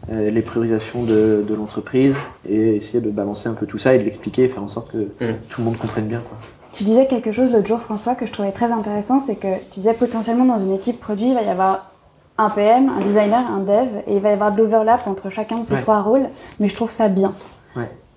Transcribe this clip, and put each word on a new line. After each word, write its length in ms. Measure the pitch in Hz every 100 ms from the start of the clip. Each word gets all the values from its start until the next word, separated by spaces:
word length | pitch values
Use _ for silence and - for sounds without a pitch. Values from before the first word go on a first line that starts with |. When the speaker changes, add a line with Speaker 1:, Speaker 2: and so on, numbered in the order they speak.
| -
Speaker 1:
euh, 200 | 110 107
les 100 | 113
priorisations 640 | 110 117 113 110 110 120
de, 400 | 117 107 110 104 104
de 60 | 107
l'entreprise, 640 | 104 - - 127 135 139 - - -
et 260 | 107 110 107
essayer 240 | - 120
de 80 | 110
balancer 380 | 104 101 101 120
un 40 |
peu 120 | 110 107
tout 120 | 82
ça 160 | 131
et 60 | 127
de 40 |
l'expliquer, 440 | 107 - 101 - 127
faire 160 | 101
en 40 | 101
sorte 240 | 113 -
que 60 | 113
Speaker 2:
Mm. 380 | 101 - 117 107 -
Speaker 1:
tout 120 | -
le 40 | 113
monde 120 | 117
comprenne 300 | 113 113 107
bien, 140 | 117 117
quoi. 100 | - - - -
Speaker 3:
Tu 100 | -
disais 220 | 208 226 269
quelque 240 | 240 226
chose 200 | 214 262
l'autre 160 | 226 196
jour, 120 | 226
François, 360 | - 208 240 247
que 100 | 233
je 60 |
trouvais 200 | - 196
très 200 | 196 233
intéressant, 480 | 226 208 208 208 269
c'est 160 | 269 202
que 120 | 196 185 -
tu 80 | 196
disais 140 | 208
potentiellement 520 | 233 240 226 220 240 254
dans 120 | 220
une 160 | 190
équipe 260 | 190 240 240
produit, 300 | - 202 240
il 60 | 247
va 60 |
y 40 | 202
avoir 420 | 185 190 190 - _ _ _ _ -
un 120 | 208
P 120 | 202
M, 280 | 208 247 269
un 120 | -
designer, 440 | 196 208 202 233 233
un 80 | 196
dev, 280 | 196 208 254 208 -
et 80 | 202
il 60 |
va 80 | 208
y 40 |
avoir 200 | 202 208
de 40 | 202
l'overlap 480 | 220 220 220 240 208
entre 220 | 190 196
chacun 300 | 214 214 226
de 60 | 226
ces 80 |
Speaker 1:
Ouais. 80 | -
Speaker 3:
trois 200 | 123 208
rôles, 260 | 202 262 254 - - -
mais 100 | 202
je 60 | -
trouve 160 | 226
ça 180 | - 214
bien. 260 | 190 190 - - - _ 131
Speaker 1:
Ouais. 140 | 117 - _